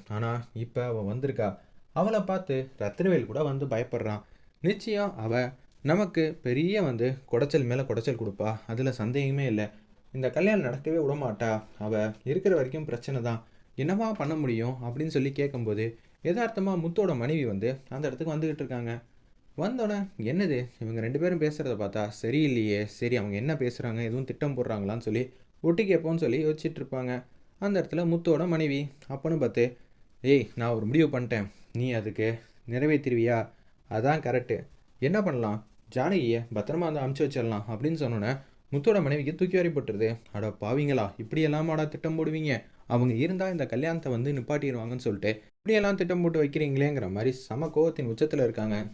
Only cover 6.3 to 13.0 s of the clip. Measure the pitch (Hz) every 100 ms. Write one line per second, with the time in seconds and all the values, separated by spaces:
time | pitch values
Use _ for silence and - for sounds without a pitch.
6.3 | 165 123 127 170 208 156 113 127 131 -
7.3 | 120 139 - 120 127 131 113 143 120 107
8.3 | 95 107 110 - 117 131 120 107 139 139
9.3 | 139 135 107 104 - - - - 131 156
10.3 | 156 202 208 127 139 156 165 143 147 127
11.3 | 104 117 107 - - 107 110 107 107 127
12.3 | 175 202 165 131 156 156 120